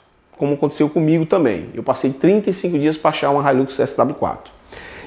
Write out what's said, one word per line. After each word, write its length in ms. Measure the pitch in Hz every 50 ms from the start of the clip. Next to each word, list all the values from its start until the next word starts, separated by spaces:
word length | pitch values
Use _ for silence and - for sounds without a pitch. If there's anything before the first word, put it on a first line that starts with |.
| _ _ _ _ _ _ _ -
como 180 | 147 143 147
aconteceu 340 | 139 156 143 147 - 151 147
comigo 360 | - 175 156 156 165 165 160
também. 440 | 160 202 190 151 117 98 90 98 - -
Eu 80 | -
passei 300 | - - 127 - - 135
trinta 380 | 135 - - 170 202 214 202 208
e 40 | 185
cinco 240 | - - 180 175 143
dias 200 | 143 156 156 156
pra 120 | - 156
achar 220 | 151 - 147 139
uma 200 | 143 143 143 143
Hilux 280 | 135 127 135 131 - -
S 160 | - - - -
W 180 | 135 135 147
quatro. 360 | - - 87 - - - - - - - - - - - - - - -